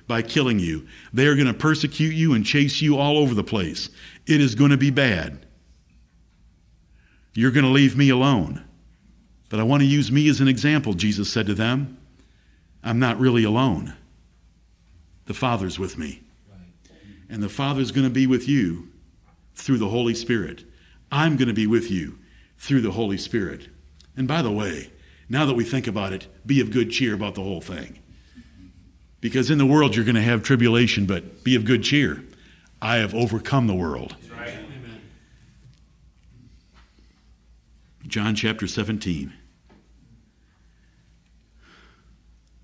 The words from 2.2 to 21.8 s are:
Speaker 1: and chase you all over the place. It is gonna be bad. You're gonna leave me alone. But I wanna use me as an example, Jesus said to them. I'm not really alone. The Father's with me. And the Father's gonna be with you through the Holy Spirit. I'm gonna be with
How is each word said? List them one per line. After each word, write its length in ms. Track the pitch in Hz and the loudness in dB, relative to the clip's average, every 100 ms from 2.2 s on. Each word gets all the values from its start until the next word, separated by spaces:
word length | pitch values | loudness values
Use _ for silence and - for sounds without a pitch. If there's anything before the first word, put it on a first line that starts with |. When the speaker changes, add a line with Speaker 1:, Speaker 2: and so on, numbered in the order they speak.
| 160 | 2
Speaker 1:
and 100 | 120 | 2
chase 380 | 104 143 143 - | 2 2 0 0
you 160 | 156 143 | 0 2
all 180 | 143 151 | 2 2
over 200 | 143 113 | 2 0
the 80 | |
place. 460 | 90 110 85 78 - - - - - | -2 -2 -4 -6 -12 -14 -20 -18 0
It 160 | 156 | 2
is 140 | 139 107 | 2 4
gonna 200 | 143 139 | 4 6
be 140 | 139 | 2
bad. 560 | 135 135 90 78 69 - _ _ _ _ _ _ _ _ _ _ _ _ _ _ _ _ _ _ - | 2 2 0 -4 -12 -20 _ _ _ _ _ _ _ _ _ _ _ _ _ _ _ _ _ _ 0
You're 160 | 127 | 2
gonna 180 | 127 131 | 4 4
leave 260 | 135 135 123 | 6 4 6
me 140 | 143 | 4
alone. 540 | 127 135 123 76 - - - _ _ _ _ _ _ _ | 4 4 2 0 -6 -14 -20 _ _ _ _ _ _ _
But 100 | 107 | -2
I 40 | |
wanna 200 | 113 143 | 0 4
use 280 | 139 147 110 | 4 2 2
me 160 | 139 151 | 2 2
as 120 | 131 | 2
an 60 | 135 | 2
example, 480 | 123 143 151 117 92 | 2 2 0 0 -2
Jesus 360 | 107 101 101 | 0 -2 -2
said 140 | - 104 | -2 -2
to 80 | |
them. 440 | 98 113 127 139 - _ _ _ _ _ _ _ _ | -2 0 -2 -4 -12 _ _ _ _ _ _ _ _
I'm 140 | - 117 | -4 0
not 220 | 127 113 | 0 2
really 240 | 127 120 | 2 4
alone. 500 | 107 110 131 80 - - _ _ _ _ _ _ _ _ _ - _ _ - | 2 2 0 -2 -6 -14 _ _ _ _ _ _ _ _ _ -20 _ _ -14
The 100 | - | -4
Father's 420 | 131 117 92 85 | -2 0 -2 -6
with 220 | 92 - | -8 -8
me. 240 | 78 65 - _ _ 95 - _ _ - 101 101 - | -12 -12 -20 _ _ -20 -20 _ _ -20 -20 -20 -16
And 140 | 113 | -8
the 60 | 101 | -8
Father's 420 | - 139 139 123 | -4 -4 -2 -2
gonna 180 | 139 135 | 0 0
be 160 | 123 131 | 2 2
with 240 | 127 131 | 2 2
you 400 | 143 95 85 - - _ _ _ _ _ | 0 0 -4 -12 -20 _ _ _ _ _
through 240 | - - 127 | -12 -2 0
the 120 | 104 | 0
Holy 260 | 117 120 113 | 0 -2 -2
Spirit. 500 | 113 117 85 - - - _ _ _ | -2 -4 -4 -12 -20 -20 _ _ _
I'm 260 | 139 160 143 | 0 2 2
gonna 160 | 127 | 0
be 140 | 107 110 | 0 2
with 240 | 113 | 2